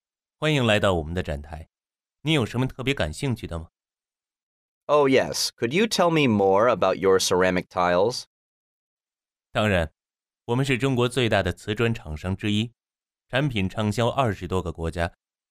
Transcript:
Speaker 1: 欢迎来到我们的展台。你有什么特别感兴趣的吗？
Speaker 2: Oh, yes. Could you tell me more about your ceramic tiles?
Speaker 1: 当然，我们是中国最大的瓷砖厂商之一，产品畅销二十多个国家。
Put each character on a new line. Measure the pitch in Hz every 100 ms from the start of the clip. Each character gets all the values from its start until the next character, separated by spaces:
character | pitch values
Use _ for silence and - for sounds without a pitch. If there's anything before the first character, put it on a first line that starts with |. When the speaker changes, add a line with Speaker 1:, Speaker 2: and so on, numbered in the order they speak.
| _ _ _ _
Speaker 1:
欢 | 156
迎 | 147 117
来 | 104
到 | 101
我 | 87
们 | 78
的 | 90
展 | 85 73
台。 | 73 80 78 _ _ _ _ _
你 | 147
有 | 156 104
什 | 117
么 | 127
特 | -
别 | 131
感 | - 80
兴 | 78 139 113
趣 | 78
的 | 82
吗？ | 80 _ _ _ _ _ _ _ _ _ _ _ -
Speaker 2:
Oh, | 147 139
yes. | 123 82 - - -
Could | 117
you | 165 220
tell | - 175
me | 160 135
more | 104 98 95 120
about | 113 95 87
your | 95 95
ceramic | - 90 92 92 -
tiles? | 92 90 87 110 127 - _ _ _ _ _ _ _ _ _ _ _ _
Speaker 1:
当 | 120 107
然， | 92 80 - _ _ _ _ -
我 | 123
们 | 135
是 | 123
中 | 139 123
国 | 123
最 | 131 117
大 | 104
的 | 90
瓷 | - - 107
砖 | 117
厂 | 113 80 76
商 | 92 95
之 | 107
一， | 104 117 - _ _ _ _ _
产 | 123 147
品 | 113 95
畅 | - 107
销 | 101 117
二 | 131 120
十 | 92 87
多 | 92
个 | 85
国 | 78 82
家。 | 85 85 - _ _ _